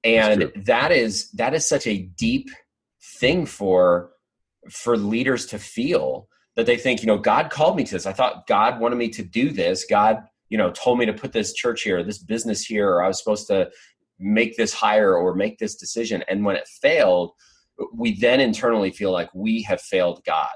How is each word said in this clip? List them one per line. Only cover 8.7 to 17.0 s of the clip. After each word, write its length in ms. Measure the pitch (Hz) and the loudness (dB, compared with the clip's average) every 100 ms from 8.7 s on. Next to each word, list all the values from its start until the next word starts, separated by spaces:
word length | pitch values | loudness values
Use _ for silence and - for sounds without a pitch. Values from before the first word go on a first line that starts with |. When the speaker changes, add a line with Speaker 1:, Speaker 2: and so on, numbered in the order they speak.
| 120 | 0
Speaker 1:
wanted 160 | 117 123 | -2 -2
me 140 | 113 | -4
to 120 | 113 | -6
do 300 | 92 113 139 | -6 -2 -2
this. 340 | 98 85 92 - | 0 0 -2 0
God, 360 | 104 107 110 - _ _ | 2 4 2 -6 _ _
you 80 | 107 | 0
know, 140 | 92 | 0
told 260 | - 127 123 | 0 0 2
me 80 | 113 | 0
to 80 | |
put 200 | 104 - | -2 -6
this 200 | 113 104 | -4 -4
church 300 | - 120 113 | -4 -4 -4
here, 200 | 107 90 | -2 -2
this 140 | 87 101 | -4 -10
business 460 | 90 113 117 101 - | -8 -6 -4 -6 -4
here, 240 | 107 101 | 0 2
or 140 | 87 | 2
I 40 | 92 | 2
was 120 | - | -2
supposed 260 | - 104 - | -4 -4 0
to 220 | 98 87 - _ _ _ _ | 0 0 -6 _ _ _ _
make 400 | 98 107 117 117 | 0 2 2 0
this 160 | 110 | -4
hire 420 | - 107 107 101 90 | 0 2 4 4 4
or 200 | 90 92 | 2 0
make 240 | 107 - | -4 -4
this 160 | 104 - | -10 -8
decision." 480 | 92 117 113 95 - | -10 -6 -4 -6 -4
And 160 | 101 | -2
when 120 | 101 95 | -2 -2
it 120 | - | -6
failed, 680 | - 143 160 | -2 0 4